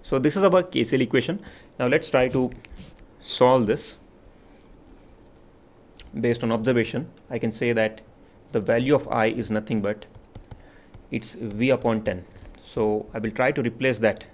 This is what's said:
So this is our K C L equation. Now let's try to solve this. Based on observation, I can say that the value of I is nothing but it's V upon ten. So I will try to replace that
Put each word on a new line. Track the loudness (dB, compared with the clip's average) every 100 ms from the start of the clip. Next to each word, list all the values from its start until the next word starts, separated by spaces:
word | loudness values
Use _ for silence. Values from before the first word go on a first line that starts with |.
So | 0 0
this | 2
is | 4
our | 6 4
K | 2 -2
C | 0 2
L |
equation. | 2 2 0 -6 -8 -20 -20 -4
Now | 0
let's | 0 2
try | 2 2
to | 2 -2 -6 -18 -18 -18 -20 -20 -20
solve | -10 4 6 6 4
this. | -2 -4 -16 -20 -20 -20 -20 -20 -20 -20 -20 -20 -20 -20 -20 -20 -20 -20 -20 -20 -20 -20 -20 -12 -2
Based | -2 0
on | -2
observation, | 0 2 2 0 -4 -8 -18 -10
I | -6
can | -4
say | -2 0
that | 2 0 -2 -20 -20 -20 -20 -6
the | -4
value | 0 0 4
of | 2 2
I | 0 2
is | 0 -2
nothing | -4 -2 -2
but | -2 -6 -12 -20 -20 -20 -20 -20 -20 -20 -20 -20 -10
it's | -8 -8
V | -10 -8 -2 2
upon | 2 2 0
ten. | -2 -6 -10 -20 -20 -20
So | -10 -2 0 0 -4
I | -6
will | -6
try | 0 0
to | 0
replace | -4 0 -2 2
that | 2 0 -12